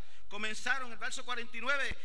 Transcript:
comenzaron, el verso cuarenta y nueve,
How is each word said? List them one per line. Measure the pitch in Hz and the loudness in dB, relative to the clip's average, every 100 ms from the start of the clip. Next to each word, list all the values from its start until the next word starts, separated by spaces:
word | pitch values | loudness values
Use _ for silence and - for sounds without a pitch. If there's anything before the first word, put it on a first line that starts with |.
| - - - | 0 0 0
comenzaron, | 202 214 214 247 269 247 | 0 0 0 0 0 0
el | 220 | 0
verso | 247 247 | 0 0
cuarenta | 240 240 233 233 | 0 -2 -2 0
y | |
nueve, | 240 277 240 - | 0 2 0 0